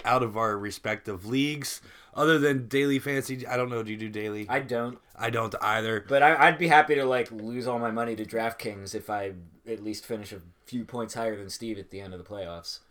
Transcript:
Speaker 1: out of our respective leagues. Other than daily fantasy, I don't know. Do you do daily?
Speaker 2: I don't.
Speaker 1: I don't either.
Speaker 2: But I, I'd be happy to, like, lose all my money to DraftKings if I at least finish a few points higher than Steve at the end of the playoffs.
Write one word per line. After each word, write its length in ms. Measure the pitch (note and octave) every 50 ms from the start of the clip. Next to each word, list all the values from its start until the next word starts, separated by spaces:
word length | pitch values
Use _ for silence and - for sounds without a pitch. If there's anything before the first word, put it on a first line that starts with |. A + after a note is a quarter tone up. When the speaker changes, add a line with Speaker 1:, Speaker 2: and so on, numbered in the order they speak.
| -
Speaker 1:
out 180 | A2+ B2 B2+
of 140 | B2 A2 G#2
our 220 | A2 A2+ A2 G#2
respective 680 | G2+ G2+ G#2 G2 - - G#2+ G#2+ G#2 - A2 G2+ F2+ F#2
leagues. 540 | G#2+ B2+ C3+ C#3 D3 D3+ D3 C3 - - - - - - - - - -
Other 240 | - D3+ D#3 D#3+
than 300 | D3+ C#3+ D3 C#3 C3 A#2+
daily 320 | G#2+ C3+ C#3 C#3+ C#3+ C#3 C3
fantasy, 480 | - C#3+ C#3 C3+ B2+ - C3 B2+ A#2+
I 80 | A2+ B2+
don't 140 | B2 B2+ B2
know. 140 | A#2+ A#2 A2
Do 80 | G#2+
you 60 | G#2+
do 120 | A2 A2 G#2+
daily? 380 | G#2+ G#2+ G#2+ G#2+ G#2 G#2 G#2 G2
Speaker 2:
I 100 | B2+ C#3
don't. 400 | C3 A#2+ B2 A#2 A#2+ B2 B2 - _ _ -
Speaker 1:
I 140 | - A2+ A#2
don't 260 | A#2 A2+ A2+ G#2+ - -
either. 420 | G2+ G#2+ A2 A2+ A2 A2+ A2 G#2+ G#2+
Speaker 2:
But 140 | - C#3 C#3
I, 260 | C#3+ D#3 D#3+ C#3 D3 F3
I'd 100 | E3 C#3+
be 80 | F3
happy 280 | E3 D3 D3+ D3+ D3+ D3
to, 100 | C#3 C3+
like, 260 | B2+ B2+ B2 A2+ A2+
lose 360 | A2+ G#2+ G#2+ A2+ A#2+ B2 A#2
all 120 | B2 A#2+ A#2
my 100 | A#2 A2+
money 280 | A2 A#2 A#2 A#2 A2+
to 80 | A2 A2
DraftKings 680 | F#2 A2 A2+ A2+ A2+ A2+ - - A2+ G2+ G2 G2 F#2 -
if 160 | G#2 - -
I 220 | G#2 G2+ G2+ G2 F#2 F2+ E2+ D#2+ D2+ - -
at 160 | A2+ A2+ G2+
least 240 | G#2 G#2+ G#2 - -
finish 280 | - A#2 G#2+ G#2 G2 G#2
a 80 | F#2 E2+ E2+ _ _ _
few 180 | - B2+ B2 A2
points 300 | - B2+ A#2+ A2+ G#2+ -
higher 240 | A#2+ A#2 A2+ G#2+
than 120 | G2+ G2+ F#2+
Steve 300 | - - A#2 A2+ G#2+ G2+
at 100 | F#2+ -
the 120 | F#2+ G2
end 120 | G2 F#2 F#2
of 60 | F2+
the 60 | F2+ -
playoffs. 500 | G#2 G2+ F#2 E2+ E2+ E2+ E2 - - - _ _